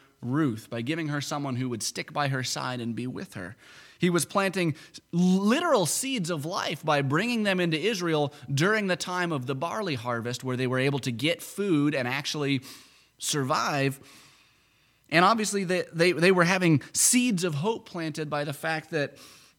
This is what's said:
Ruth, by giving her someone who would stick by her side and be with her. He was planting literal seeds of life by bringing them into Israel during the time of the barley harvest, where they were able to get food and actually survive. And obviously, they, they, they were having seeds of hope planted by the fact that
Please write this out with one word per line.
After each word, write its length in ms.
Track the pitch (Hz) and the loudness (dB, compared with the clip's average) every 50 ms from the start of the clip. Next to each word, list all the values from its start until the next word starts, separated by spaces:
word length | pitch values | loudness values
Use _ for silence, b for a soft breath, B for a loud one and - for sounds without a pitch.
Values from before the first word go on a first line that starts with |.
| b b b b | b b b b
Ruth, 480 | - 120 127 151 160 139 110 110 - - | -6 -2 0 2 2 2 0 -2 -8 -10
by 140 | 117 117 117 | -8 -6 -4
giving 240 | 123 160 165 165 147 | -4 -4 -4 -4 -4
her 120 | 147 143 | -4 -4
someone 340 | 139 - 156 147 143 139 123 | -4 -4 -6 -4 -4 -4 -2
who 140 | 120 131 127 | -2 -2 -4
would 160 | 120 107 - | -4 -4 -6
stick 280 | - - - 170 - 151 | -6 -6 -8 -10 -6 -4
by 140 | 147 147 | -2 0
her 160 | 139 135 131 127 | 0 0 -2 -2
side 380 | - - 147 135 127 127 123 | -4 -4 -4 -4 -6 -6 -6
and 160 | 117 117 117 | -6 -6 -4
be 100 | 107 120 | -4 -6
with 280 | 127 123 - 190 - - | -6 -6 -8 -10 -10 -12
her. 200 | 104 90 90 113 B B B B B B B B B | -12 -12 -12 -14 B B B B B B B B B
He 100 | - 180 | 2 2
was 140 | 175 170 165 | 2 2 0
planting 500 | - - 208 196 196 185 190 175 165 143 B B B B - - - - | 0 0 0 0 0 0 0 0 0 0 B B B B -20 -12 -4 0
literal 720 | 170 180 180 185 190 196 208 240 311 349 349 285 220 175 | 2 4 4 4 4 4 4 2 4 4 4 4 4 4
seeds 420 | 143 - - - 269 269 233 170 156 | 2 0 -2 -2 -2 -2 -2 -2 -2
of 160 | 180 151 135 | -4 -4 -4
life 400 | 160 185 - - - 175 - - | -4 -4 -4 -4 -4 -6 -4 0
by 180 | 156 151 143 139 | 2 2 2 2
bringing 420 | 131 139 160 208 240 240 226 214 | 2 2 0 0 0 0 0 0
them 160 | 202 190 180 | 0 2 2
into 180 | 180 170 160 156 | 2 0 0 0
Israel 560 | 151 214 240 185 180 170 160 151 147 139 B B B B 143 | 0 -2 -2 0 -2 0 2 2 0 0 B B B B 0
during 360 | 135 160 196 220 220 202 190 | 2 2 2 2 2 2 0
the 80 | 180 | -2
time 340 | 170 - - 180 180 180 170 | -2 -2 -4 -2 -2 -2 -2
of 160 | 165 139 123 | -2 -2 -4
the 80 | 127 139 | -4 -6
barley 400 | 135 165 170 202 220 214 180 143 | -4 -4 -6 -4 -4 -4 -2 -4
harvest, 480 | 117 107 123 120 117 110 120 123 - - | -4 -2 -4 -4 -2 -2 -4 -6 -6 -4
where 140 | 127 127 | -4 -2
they 100 | 120 131 | 0 0
were 140 | 123 127 127 | 0 0 2
able 180 | 131 143 139 139 | 2 2 0 0
to 140 | 117 135 120 | -2 -4 -4
get 280 | 107 131 156 170 - | -2 0 -2 -2 -2
food 540 | - - - - 202 202 170 147 143 151 147 | -6 -12 -6 -4 0 2 2 4 4 2 2
and 140 | 135 123 123 | 0 -2 -2
actually 540 | 127 143 143 - - 156 143 139 139 127 131 B B B B B B B B B B B | -2 -4 -4 -4 -4 -4 -2 0 -2 -2 -4 B B B B B B B B B B B
survive. 840 | - - - 151 135 127 - 269 233 220 160 143 139 139 135 - B B B B B B B B B B B B B B B B B B B B B B - | -6 -4 -2 -2 0 0 0 0 0 0 0 0 0 0 -2 -4 B B B B B B B B B B B B B B B B B B B B B B 4
And 120 | 165 180 | 4 6
obviously, 400 | 190 226 226 214 196 202 202 196 | 6 4 2 0 -2 -2 -2 -2
they, 180 | 170 185 180 - - - | 0 -2 -2 -2 -4 0
they, 200 | 160 170 180 165 | 2 4 4 4
they 180 | - 165 185 | 4 6 6
were 140 | 190 180 170 | 6 6 6
having 380 | 170 190 185 185 170 160 135 B B B | 4 4 4 4 6 4 4 B B B
seeds 500 | - - - - 247 247 247 214 170 175 | 2 4 4 4 4 4 2 0 0 0
of 140 | 180 151 | -2 -2
hope 280 | 139 156 214 233 - - | -2 -2 -2 -2 -4 -6
planted 460 | - - 180 160 160 143 160 156 151 | -10 -10 -8 -6 -6 -6 -6 -6 -4
by 140 | 151 147 143 | -4 -4 -4
the 80 | 156 139 | -4 -6
fact 380 | - - 160 160 156 156 - | -6 -4 -4 -4 -4 -4 -4
that 260 | 170 151 143 139 - B B B B B B B B | -2 -2 -2 -2 -6 B B B B B B B B